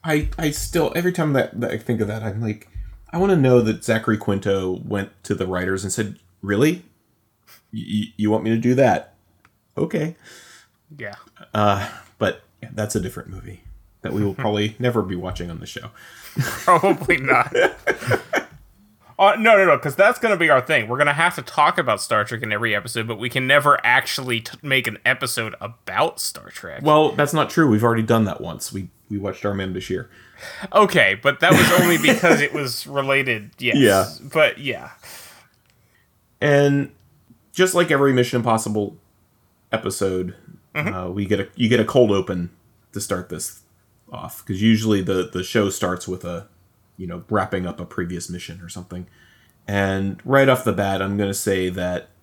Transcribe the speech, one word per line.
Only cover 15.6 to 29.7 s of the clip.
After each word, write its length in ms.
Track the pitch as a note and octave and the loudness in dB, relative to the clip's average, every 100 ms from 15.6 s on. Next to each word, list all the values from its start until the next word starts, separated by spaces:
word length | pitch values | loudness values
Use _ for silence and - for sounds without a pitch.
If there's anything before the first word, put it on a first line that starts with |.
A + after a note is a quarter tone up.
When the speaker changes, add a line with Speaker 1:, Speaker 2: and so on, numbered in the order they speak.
Speaker 1:
the 40 | - | -14
show. 260 | - - - - | -16 -16 -20 -20
<laughs> 260 | - - - | -20 -14 -6
Speaker 2:
Probably 800 | B2+ - - F3 G3 - D3+ E3+ | -6 -2 4 4 4 0 0 -2
not. 380 | C3 B2+ B2 - | 2 2 2 2
<laughs> 40 | F#4+ - - - - - - - - - - _ _ _ _ - | 0 0 -6 -6 -2 -4 -2 -6 -6 -20 -20 _ _ _ _ 2
Uh, 160 | G3 G#3+ | 4 4
no, 180 | A3 G#3 | 6 6
no, 80 | F#3 | 6
no, 140 | C#3+ | 4
'cause 160 | D3+ C3 | 2 4
that's 240 | G3+ A#3+ | 4 4
gonna 180 | A3+ G3 | 0 2
be 100 | E3 | 4
our 140 | C3+ | 4
thing. 260 | B2 D3+ G#2+ | 4 -2 0
We're 120 | B2+ | 0
gonna 120 | D3 | 2
have 220 | C#3+ E3+ E3 | 2 0 0
to 40 | |
talk 380 | B2+ - D3 E3+ | -8 2 2 2
about 200 | C3 G#2 | -2 -2
Star 240 | - G#2+ | 0 -2
Trek 200 | G#2 A#2 | 0 -6
in 80 | A2+ | -4
every 240 | G#2 A2+ G#2 | -2 0 -2
episode, 320 | A2+ A#2 A2 | -4 -6 -6
but 100 | A2 | -6
we 120 | B2 | -6
can 180 | C3+ B2+ | -4 4
never 360 | C#3+ C#3+ C#3+ | 4 6 4
actually 580 | - B2+ - - B2+ A#2 | 4 2 0 -8 -4 -6
t-, 140 | A2+ - | -6 -14
make 240 | C#3+ C3 A#2+ | -2 -2 -2
an 140 | G#2 B2 | -2 -2
episode 480 | C3 B2+ - A2 - | 0 -2 -4 -6 -8
about 600 | G#2 A#2 - F#2+ D#3 - | -14 -14 -8 -2 -2 -2
Star 320 | - - - | -10 -10 -18
Trek. 320 | - E2+ - | -16 -14 -4
Speaker 1:
Well, 300 | D3 D3+ D3+ | 2 4 4
that's 200 | - D3 | 0 0
not 160 | D#3+ C#3+ | 0 0
true. 180 | - D3+ | 2 4
We've 160 | G#2+ | 4
already 200 | A#2 A#2 | 4 2
done 220 | A2 A#2 G#2 | 2 2 2
that 160 | - | -2
once. 300 | - - - | -10 -10 -10
We, 180 | G2 F#2+ _ _ | -10 -12 _ _
we 80 | G2+ | -8
watched 260 | G2 F#2 | -8 -6
Armand 320 | G#2 G2 F#2+ | -6 -4 -6